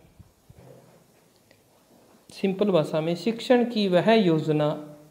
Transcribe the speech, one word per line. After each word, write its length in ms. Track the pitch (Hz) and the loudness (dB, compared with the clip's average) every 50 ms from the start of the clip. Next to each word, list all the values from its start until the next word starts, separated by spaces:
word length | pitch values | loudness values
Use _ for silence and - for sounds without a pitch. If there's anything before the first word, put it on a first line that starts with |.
| - _ _ - - - _ _ _ _ - - - - - - - _ _ _ _ _ _ _ _ _ _ _ _ _ _ _ _ _ _ _ _ _ _ _ _ _ _ _ _ - | -20 _ _ -20 -20 -20 _ _ _ _ -20 -20 -20 -20 -20 -20 -20 _ _ _ _ _ _ _ _ _ _ _ _ _ _ _ _ _ _ _ _ _ _ _ _ _ _ _ _ -20
सिंपल 400 | - - - 196 185 190 202 208 | -10 -6 -4 -4 -2 -2 0 2
भाषा 320 | 185 165 151 147 - 156 | 2 0 0 0 -2 -4
में 140 | 156 165 170 | -2 -2 -4
शिक्षण 480 | 170 - 233 220 226 - - 254 240 240 | -4 -4 -4 -6 -4 0 2 2 2 2
की 220 | 240 233 214 208 196 | 0 -2 -2 0 2
वह 240 | 180 175 160 196 226 | 2 2 4 4 4
योजना 560 | 226 208 175 165 156 147 151 151 151 151 147 151 - - - - - - - | 4 4 2 2 2 0 0 0 0 0 0 -2 -4 -10 -14 -20 -20 -20 -20